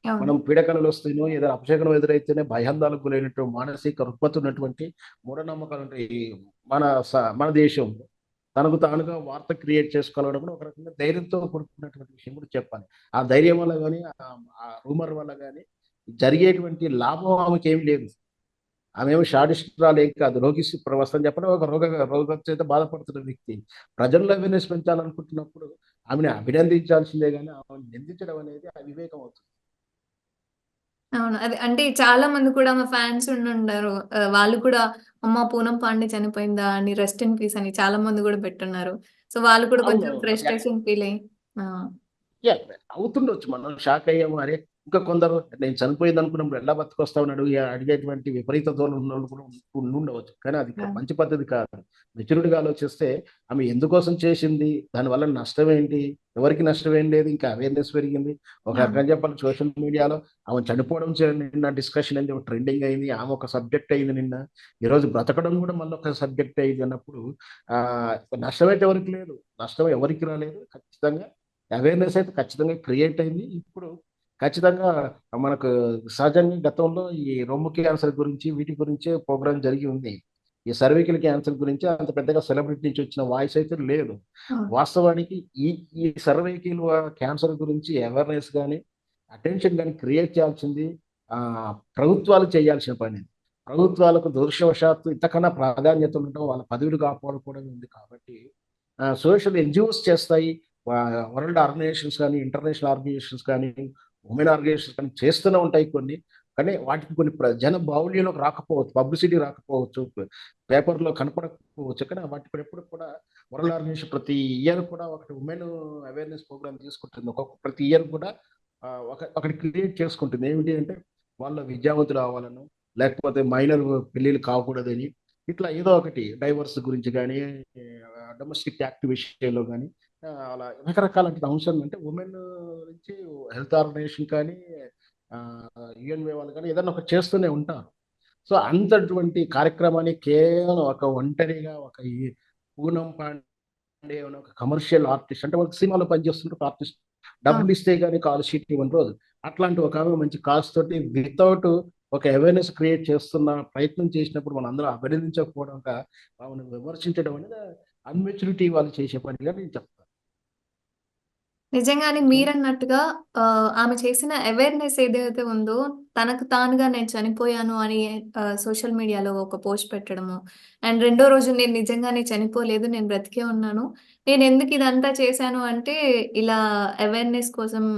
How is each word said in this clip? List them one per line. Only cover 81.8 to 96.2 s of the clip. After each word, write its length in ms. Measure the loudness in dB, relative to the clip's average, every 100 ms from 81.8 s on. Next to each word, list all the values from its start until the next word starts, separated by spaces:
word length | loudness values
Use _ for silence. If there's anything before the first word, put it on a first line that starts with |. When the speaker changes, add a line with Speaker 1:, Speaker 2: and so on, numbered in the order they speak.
| -2
Speaker 2:
అంత 220 | -2 -2
పెద్దగా 300 | -2 0 0
సెలబ్రిటీ 420 | 0 0 -2 -4
నుంచి 180 | -4 -4
వచ్చిన 220 | -6 -4 -2
వాయిస్ 300 | -2 0 0
అయితే 200 | -2 -2
లేదు. 300 | -2 -2 -2 -8 _ _
Speaker 1:
ఆ! 120 | -8 -4 -2
Speaker 2:
వాస్తవానికి 680 | 0 2 4 4 4 -2 -8 -12 -4
ఈ, 120 | -2 -4 -8
ఈ 180 | -4 -4 0
సర్వికల్ 600 | 2 2 0 -4 -6 -4
వ-, 300 | 0 0 0
క్యాన్సర్ 400 | -4 -6 -2 -2 -2
గురించి 360 | -4 -4 -4 -4
అవేర్‌నెస్ 460 | -2 -2 -2 -2 -4
గానీ, 260 | -4 -4 -6 -10 _ _ _ _
అటెన్షన్ 440 | -8 -6 0 0 0
గానీ 160 | -2 -6
క్రియేట్ 360 | 0 2 2
చేయాల్సింది, 540 | 2 2 0 -6 -4 -6 -8 _ _ -12
ఆహ్, 420 | -8 -6 -6 -8 -10 _
ప్రభుత్వాలు 560 | 2 4 4 6 6 6
చేయాల్సిన 440 | 4 4 4 0 -6
పని. 240 | -6 -8 -14 _ _ _ -4
ప్రభుత్వాలకు 600 | 2 2 6 6 6 4
దురదృష్టవశాత్తు 800 | 0 0 2 2 4 4 2 -2
ఇంతకన్నా 400 | -2 0 2 2
ప్రాధాన్యత 600 | 2 0 2 4 4 4
ఉండటం, 280 | 0